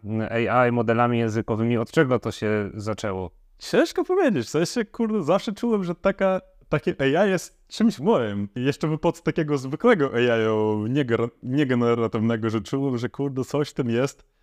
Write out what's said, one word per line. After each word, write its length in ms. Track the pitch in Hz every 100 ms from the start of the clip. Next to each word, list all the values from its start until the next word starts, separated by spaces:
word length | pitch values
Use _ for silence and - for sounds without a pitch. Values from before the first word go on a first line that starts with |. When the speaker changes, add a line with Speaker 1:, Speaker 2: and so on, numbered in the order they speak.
Speaker 1:
mm, 240 | 104 110 110 117 107
A 160 | 123 120
I, 40 |
modelami 480 | 120 113 117 120 117
językowymi? 580 | 113 110 110 110 117 117
Od 140 | 117
czego 280 | 160 135 120
to 120 | 110
się 400 | - 107 107 101
zaczęło? 580 | 107 104 101 107 95 92 - _ -
Speaker 2:
Ciężko 460 | - 226 330 -
powiedzieć, 420 | 339 370 302 156 110
w 40 |
sensie, 360 | 151 170 240 220
kurde, 380 | - 220 214
zawsze 300 | 143 190 -
czułem, 300 | 196 240 214
że 120 | 175 170
taka, 460 | 196 196 190 190 - _ -
takie 260 | 151 208 -
A 260 | 135 156 208
I 40 |
jest 380 | 185 - _ _
czymś 320 | - 220 -
moim. 500 | 170 185 110 101 101 123
I 80 |
jeszcze 240 | 131 - 156
w 60 |
epoce 280 | 156 170 -
takiego 360 | 160 160 151 143
zwykłego 540 | 131 151 240 202 139
A 60 | 117
I 720 | 120 113 110 107 107 107 110
niegener-, 400 | 139 127 113 117 -
niegeneratywnego, 1080 | 123 139 135 123 120 117 113 113 113 113 113
że 120 | 110
czułem, 360 | 95 135 139 120
że, 120 | 120
kurde, 340 | - 139 131
coś 260 | 123 143 147
w 40 |
tym 160 | - 123
jest. 360 | 117 139 - _ _